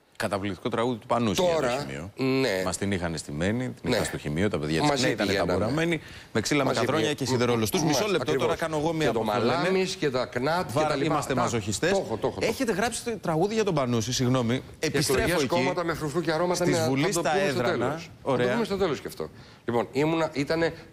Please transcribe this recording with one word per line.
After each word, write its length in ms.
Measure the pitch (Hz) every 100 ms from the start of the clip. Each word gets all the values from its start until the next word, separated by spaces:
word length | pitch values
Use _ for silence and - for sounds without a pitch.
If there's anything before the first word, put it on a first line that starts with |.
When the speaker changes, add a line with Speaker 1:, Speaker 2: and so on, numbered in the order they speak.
| _ -
Speaker 1:
Καταπληκτικό 500 | 110 101 101 90 127
τραγούδι 300 | 113 120 117
του 80 | -
Πανούση 340 | 120 117 95
για 80 | 180 165
το 0 |
Speaker 2:
Τώρα, 180 | 131 127
Speaker 1:
Χημείο. 320 | 143 69 85 - 131 131
Speaker 2:
ναι. 200 | 131 95 95
Speaker 1:
Μας 120 | 90
την 140 | 98
είχαν 260 | 98 85 78
στημένη, 520 | - 73 90 117 127
την 200 | 120 85
Speaker 2:
Ναι. 60 | 107
Speaker 1:
είχαν 100 | 85
στο 120 | 76
Χημείο, 320 | 76 76 104
τα 100 | 80
παιδιά 200 | 76 78
της. 100 | 76
Speaker 2:
Μαζί 140 | 139 127
Speaker 1:
Ναι, 40 |
ήταν 180 | 113 104
Speaker 2:
πηγαίναμε. 240 | 98 87
Speaker 1:
ταμπουραμένοι, 500 | 92 104 143 165 160 - - -
με 80 | 113
ξύλα, 180 | 104 151
με 60 | 135
Speaker 2:
Μαζί 140 | 127
Speaker 1:
καδρόνια 220 | 113 -
Speaker 2:
πηγα-, 140 | 151 -
Speaker 1:
και 100 | 123
σιδερόλους. 440 | 127 120 120 110
Τους 120 | 185
Speaker 2:
μ-, 40 | 160
Speaker 1:
μισό 140 | 139 208
Speaker 2:
μ-, 40 |
Speaker 1:
λεπτό, 100 | 175
Speaker 2:
ακριβώς. 220 | - 135
Speaker 1:
τώρα 120 | 165 160
κάνω 220 | 165 156
εγώ 160 | 151
μια 140 | 160 151
Speaker 2:
Και 60 |
το 60 | 113
Speaker 1:
που 60 | 110
λέμε. 200 | 104 113
Speaker 2:
Μαλάμις 500 | 160 180 190 185 -
και 140 | 151
τα 160 | 127 120
Κνάτ 400 | 123 135 170 175
και 60 |
Speaker 1:
Βάρα-, 160 | 120 156
Speaker 2:
τα 60 | 143
λοιπά. 100 | 160
Speaker 1:
είμαστε 200 | 151 -
Speaker 2:
Τα-, 80 | 131
Speaker 1:
μαζοχιστές. 500 | - 117 107 101 165
Speaker 2:
το 60 | 196 165
έχω, 120 | 110
το 100 | 131
έχω, 120 | -
το 60 | -
έχω. 60 |
Speaker 1:
Έχετε 200 | 226 254
γράψει 320 | 180 233 233
το 140 | - 214
τραγούδι 320 | 175 160 196
για 100 | 220
τον 100 | 202
Πανούση, 400 | 156 127 120 107
συγγνώμη. 480 | 123 127 131 113 127 - -
Speaker 2:
Και 80 | 156
Speaker 1:
Επιστρέφω 320 | 139 - 135
Speaker 2:
εκλογές, 220 | - 170
Speaker 1:
εκεί. 40 | 139
Speaker 2:
κόμματα 300 | 170 175 180
με 100 | 170
φρουφρού 280 | 147 147 151
και 100 | 160
αρώματα, 320 | 160 180 175
Speaker 1:
Στις 120 | 175 131
Speaker 2:
ναι, 60 |
θα 60 | 127
Speaker 1:
Βουλή 140 | 135
Speaker 2:
το 80 | 165
Speaker 1:
στα 100 | 175
Speaker 2:
πούμε 100 | 170
στο 140 | 147 143
Speaker 1:
έδρανα. 360 | 127 120 123 120
Speaker 2:
τέλος. 160 | 156 170 -
Θα 80 | -
Speaker 1:
Ωραία. 140 | 123 123
Speaker 2:
το 60 |
πούμε 120 | 123 220
στο 120 | 196
τέλος 220 | 185 127
και 60 | -
αυτό. 220 | - 78 - - - -
Λοιπόν, 220 | 117 107
ήμουνα, 380 | 127 151 165 156
ήτανε 320 | 131 143 165 165 160 -